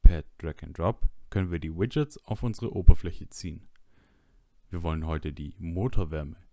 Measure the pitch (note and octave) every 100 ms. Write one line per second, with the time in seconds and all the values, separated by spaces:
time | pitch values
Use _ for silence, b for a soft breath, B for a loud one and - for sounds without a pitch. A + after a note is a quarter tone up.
0 | - E2 - - D#2+ D2 D#2 D#2+ E2+ A#2
1 | - - - G2+ F#2 E2+ D#2 D#2+ A2+ D3+
2 | C#3+ - - G#2 A#2+ G#2+ A#2 - F2+ -
3 | F2 - - - F2+ D2+ - - b b
4 | b b b b _ - - F2+ E2 D#2+
5 | D#2+ D#2+ D2+ D2 D2 - E2+ E2+ A#2+ G#2+
6 | E2+ D#2 D2 D#2+ -